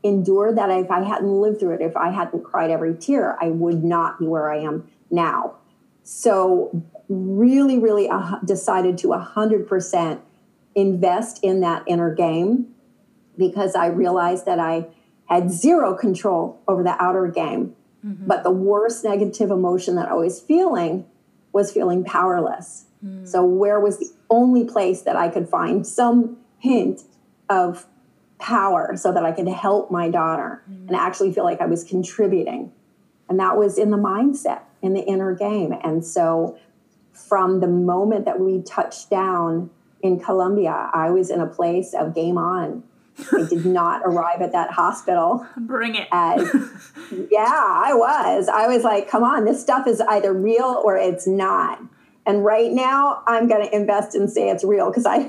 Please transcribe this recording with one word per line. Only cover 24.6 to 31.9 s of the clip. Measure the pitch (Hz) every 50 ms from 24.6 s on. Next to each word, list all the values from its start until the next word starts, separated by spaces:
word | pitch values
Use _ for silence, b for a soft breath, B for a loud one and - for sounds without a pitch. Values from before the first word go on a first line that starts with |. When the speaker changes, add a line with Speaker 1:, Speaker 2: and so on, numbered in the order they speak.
| 226
Speaker 1:
place | 240 - 214 190 180 185 -
that | - - -
I | 165 175 170
could | - 185 175 170
find | - 165 170 170 175 196 165
some | - - - 247 240 240 247 233 226 - - _ _ _ _
hint | - 254 254 226 - - 190 - - _ _ _ _ _ _ _ _ -
of | 196 185 180 175 175 175 - _ _ _ _ _ _ _ _ _ _ _ -
power | - 233 214 196 196 185 165 - - -
so | 185 - 190
that | 180 175 165
I | 165
could | 165 - 175 180
help | 180 - - 196 202 202 - -
my | 185 175 170 170
daughter | 170 170 160 160 160 143 - - - - _ 190
Speaker 2:
Mm. | 196 185 185 185
Speaker 1:
and | 180
actually | - - 180 185 - 196 190
feel | 175 - -
like | 175 165 -
I | 170
was | 170 170 165
contributing. | - -